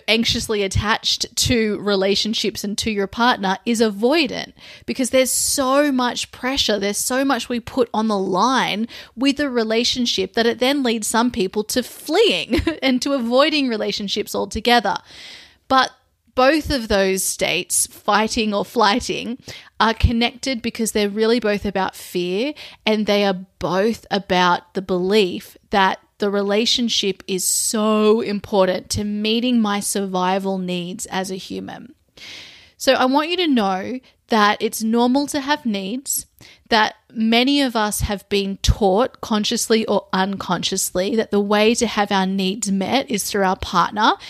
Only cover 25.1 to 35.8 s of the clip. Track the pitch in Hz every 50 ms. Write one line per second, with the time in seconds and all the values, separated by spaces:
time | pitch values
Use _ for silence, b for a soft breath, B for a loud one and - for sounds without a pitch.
25.1 | 208 220 196 175 202 208 - - - - _ _ - 202 190 190 - - _ _
26.1 | _ _ 214 202 196 202 196 202 202 214 240 233 - - 240 220 - - - 196
27.1 | 190 - - - 196 180 - - - - - - - 214 208 220 214 214 214 214
28.1 | 214 226 - - 208 202 - - 220 196 190 185 185 185 - - - 214 208 208
29.1 | 208 208 214 220 220 233 233 254 247 233 214 208 202 208 202 - - 202 196 190
30.1 | 185 185 180 185 185 196 190 190 190 190 185 180 180 180 175 175 - - - -
31.1 | - 190 190 190 190 190 - - 190 190 190 196 - - - - - _ _ _
32.1 | _ B B B B B B B B B B B B B - 269 254 - 254 254
33.1 | 269 294 320 339 359 359 359 320 269 240 202 196 185 185 202 214 247 254 b b
34.1 | b b _ _ 240 214 208 208 214 - 202 226 - - 220 220 226 233 240 247
35.1 | 254 285 294 277 - 294 262 277 294 294 - 233 202 196